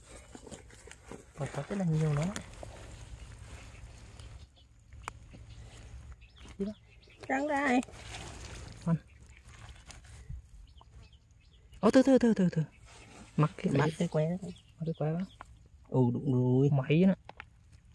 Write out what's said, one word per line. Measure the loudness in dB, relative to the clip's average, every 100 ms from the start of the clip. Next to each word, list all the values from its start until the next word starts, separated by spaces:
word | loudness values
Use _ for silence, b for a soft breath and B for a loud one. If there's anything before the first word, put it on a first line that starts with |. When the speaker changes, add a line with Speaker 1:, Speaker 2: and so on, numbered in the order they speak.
| -20 -20 -18 -18 -16 -18 -18 -20 -20 -20 -16 -16 -14 -8
Speaker 1:
Còn | -8 -6
có | -6
rất | -2
là | 0
nhiều | 2 2
nữa. | 2 -2 -4 -10 -14 -16 -14 -16 -16 -16 -16 -16 -18 -16 -16 -18 -18 -18 -20 -20 -18 -18 -18 -20 _ -20 -20 -20 -18 -16 -16 -18 -20 -18 -18 -18 -18 -18 -18 -18 -20 -20 -20 -14 -8
Gì | -8
đó? | -8 -18 -20 -20 -12 -4
Speaker 2:
Trắng | -2 0
ra | 2 2
đây. | 2 0 -8 -14 -12 -12 -14 -14 -14 -14 -6 -2
Speaker 1:
Con. | -2 -2 -20 -20 -20 -20 -20 -20 -20 -20 -20 -18 -18 -14 -14 -14 -20 -20 -20 -20 -20 -20 -20 _ -20 -20 -20 -20 0
Ô, | 6
từ, | 8
từ, | 8 8
từ, | 6
từ, | 4 2
từ. | 2 -2 -6 -20 -20 -20 -20 -6 0
Mặc | 0 0
cái | 0
Speaker 2:
Mặc | 2 2
Speaker 1:
cái | 0
Speaker 2:
cái | 0
que. | 0 0 -2
Speaker 1:
Mặc | -6 -14 -16 -8 -6
cái | -2
que | -2
đó. | -2 -6 -12 -20 -20 -20 -20 -2
Speaker 2:
Ừ, | 2 2
đúng | 2 0
rồi. | 2 4 4 6
Speaker 1:
Máy | 4 4 6 6
nữa. | 4 -4 -20 -20 -20 -20 -20 -14